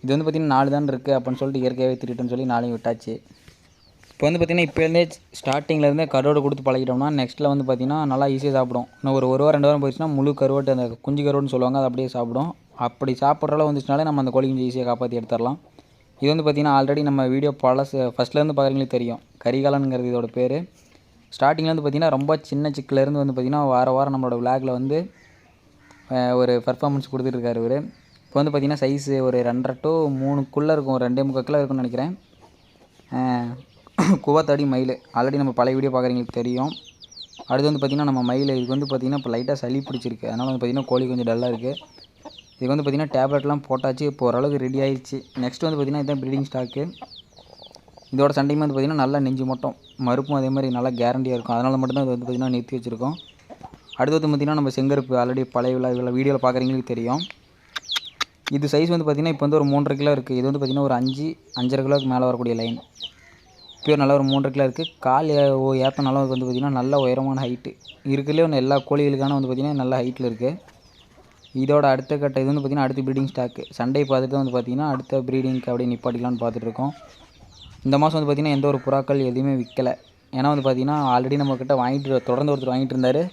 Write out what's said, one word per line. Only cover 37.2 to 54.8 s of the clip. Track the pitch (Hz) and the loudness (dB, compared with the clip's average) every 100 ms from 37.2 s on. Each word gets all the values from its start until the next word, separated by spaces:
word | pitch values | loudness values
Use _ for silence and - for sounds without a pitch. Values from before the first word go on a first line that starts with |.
| - - | -20 -20
அடுத்து | - 127 147 | -4 0 0
வந்து | 147 | 0
பார்த்தீங்கன்னா, | 135 139 147 | 0 0 0
நம்ம | 131 | 0
மயில், | 123 127 139 | 0 0 0
இதுக்கு | 131 123 | 0 -2
வந்து | 131 139 | -2 -2
பார்த்தீங்கன்னா, | 135 127 143 | -2 -2 -2
இப்போ | 127 | -2
லைட்டாக | 117 127 139 | -4 -2 -4
சளி | 123 131 | -2 -4
பிடிச்சிருக்கு, | 135 131 120 113 113 | -4 -6 -6 -8 -6
அதனால | 113 127 | -4 -4
வந்து | 131 | -2
பார்த்தீங்கன்னா, | 120 131 127 | -2 -4 0
கோழி | 127 127 | 0 0
கொஞ்சம் | 127 117 | -2 -2
டல்லாக | 113 123 | 0 -2
இருக்குது. | 117 123 139 - - - _ - - - | -4 -6 -8 -14 -20 -20 _ -20 -20 -20
இதுக்கு | _ 127 | _ -2
வந்து | 143 | 0
பார்த்தீங்கன்னா, | 143 139 151 | 0 -2 -2
டேப்லெட்லாம் | 131 135 143 139 147 | 0 2 0 0 -4
போட்டாச்சு, | 143 131 135 131 147 | -2 -2 -2 -2 -4
இப்போ | 143 | 0
ஓரளவுக்கு | 123 117 143 143 | 0 2 0 0
ரெடி | 127 135 | -2 0
ஆயிடுச்சு. | 135 135 131 135 - - | 0 -2 -6 -12 -10 -6
நெக்ஸ்ட் | 123 123 | -6 -4
வந்து | 165 151 | -4 -2
பார்த்தீங்கன்னா, | 139 147 | -2 -2
இதுதான் | 139 143 | -2 -4
ப்ரீடிங் | 131 139 139 | -2 -2 -2
ஸ்டாக்கு. | 135 127 139 160 - - - - - - - - - - - - | -4 -6 -6 -8 -10 -18 -20 -20 -20 -20 -20 -20 -20 -20 -20 -8
இதோட | 131 143 | 2 2
சண்டையுமே | 143 139 147 | 2 0 0
வந்து | 151 | 0
பார்த்தீங்கன்னா, | 135 139 156 | 0 0 0
நல்லா | 135 143 | 0 0
நெஞ்சு | 135 131 | 0 -2
மொட்டம், | 131 127 139 - - - | -4 -4 -6 -8 -20 -6
மறுப்பும் | 127 127 139 143 | -2 0 0 -2
அதே | 131 | 0
மாதிரி | 135 135 | 0 -2
நல்லா | 123 127 | -2 -2
கேரண்டியாக | 120 120 127 131 123 | 0 0 0 -2 -4
இருக்கும். | 113 117 | -2 0
அதனால | 127 135 | 0 0
மட்டும்தான் | 131 131 | 0 0
இது | 135 | -2
வந்து | 123 123 | -2 -4
பார்த்தீங்கன்னா, | 123 131 | -4 -2
நிறுத்தி | 123 120 127 | -2 -4 -8
வச்சுருக்கோம். | 117 113 127 165 - - _ - - - - | -8 -6 -6 -6 -14 -20 _ -20 -20 -20 -20
அடுத்து | - 131 160 | -2 2 2
வந்து | 156 | 2
பார்த்தீங்கன்னா, | 143 147 151 | 0 0 0
நம்ம | 139 | 0
செங்கருப்பு | 127 | 0